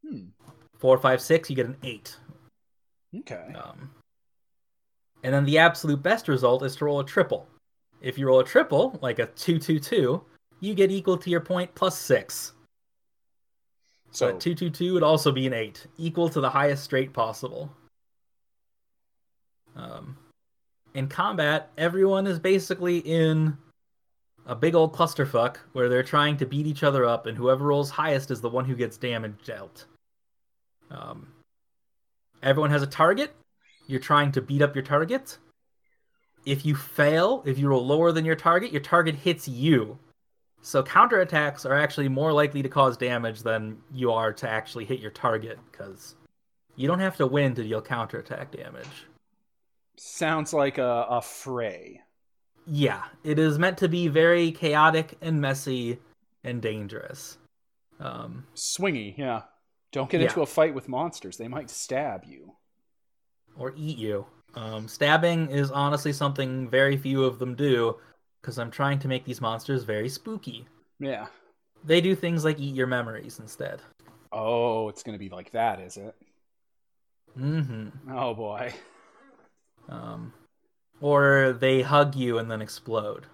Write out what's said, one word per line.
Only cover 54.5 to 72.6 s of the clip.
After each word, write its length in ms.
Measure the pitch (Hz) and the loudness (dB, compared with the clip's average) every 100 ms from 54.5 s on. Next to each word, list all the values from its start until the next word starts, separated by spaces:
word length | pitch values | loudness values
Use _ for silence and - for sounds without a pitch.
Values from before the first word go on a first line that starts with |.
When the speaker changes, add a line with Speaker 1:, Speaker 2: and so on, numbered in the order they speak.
Speaker 2:
chaotic 640 | 160 160 151 156 160 160 - | 0 0 6 6 4 -2 -8
and 180 | 165 156 | -2 0
messy 600 | 143 135 139 131 117 120 _ _ _ _ | 0 -2 -4 -4 -4 -6 _ _ _ _
and 180 | 127 120 | -10 -4
dangerous. 800 | 113 107 104 107 - - - - _ _ _ _ _ _ | -4 -4 -8 -12 -14 -16 -18 -20 _ _ _ _ _ _
Um, 460 | - 117 117 123 135 - | -12 -12 -12 -14 -16 -10
Speaker 1:
Swingy, 600 | - - 196 143 104 98 | -8 -2 -2 -2 -6 -8
yeah. 260 | 135 113 - _ _ _ _ | -6 -6 -8 _ _ _ _
Don't 180 | 143 131 | -6 -2
get 100 | 175 | 2
into 180 | 131 170 | 2 0
Speaker 2:
Yeah. 20 | |
Speaker 1:
a 40 | 147 | -2
fight 280 | - 160 | 2 2
with 140 | 135 123 | 2 -6
monsters. 480 | 127 170 - 95 - | -6 -6 -8 -16 -12
They 100 | 113 | -10
might 220 | 139 123 | -10 -12
stab 540 | - - 131 147 95 | -14 -6 -4 -4 -8
you. 320 | - 67 80 _ _ _ _ _ _ _ _ _ _ - | -14 -20 -20 _ _ _ _ _ _ _ _ _ _ -12
Speaker 2:
Or 160 | 131 139 | -12 -8
eat 200 | 156 135 | -8 -6
you. 300 | 110 101 101 _ _ | -4 -4 -6 _ _
Um, 340 | - 110 110 113 | -14 -10 -10 -10
stabbing 600 | - 143 160 170 165 156 | -2 2 4 4 2 0
is 200 | 139 139 | 0 0
honestly 420 | 139 143 143 147 | 0 0 0 -2
something 560 | 143 143 139 131 131 127 | -2 -2 -2 -4 -4 0
very 280 | 127 139 139 | 4 4 2
few 280 | 139 135 | 0 2
of 140 | 131 120 | 2 0
them 160 | 123 | -8
do, 440 | 123 143 123 113 113 - _ _ _ | -2 2 4 2 -2 -12 _ _ _
'cause 160 | - 117 | -12 -8
I'm 120 | 117 | -10
trying 280 | - 143 139 | -2 0 0
to 100 | 139 | -2
make 160 | 127 | -4
these 160 | 131 120 | -6 -6
monsters 440 | 117 113 - 135 | -4 -4 -4 -4
very 240 | 107 107 117 | -2 -4 -4
spooky. 560 | 135 - 220 - 113 120 _ _ _ | -8 -12 -12 -12 -16 -20 _ _ _
Speaker 1:
Yeah. 300 | 139 120 107 - _ _ _ _ | -8 -8 -10 -18 _ _ _ _
Speaker 2:
They 160 | 151 170 | 2 2
do 120 | 175 | 4
things 300 | 190 175 170 | 0 -2 0
like 140 | 156 | -2
eat 160 | 147 | -2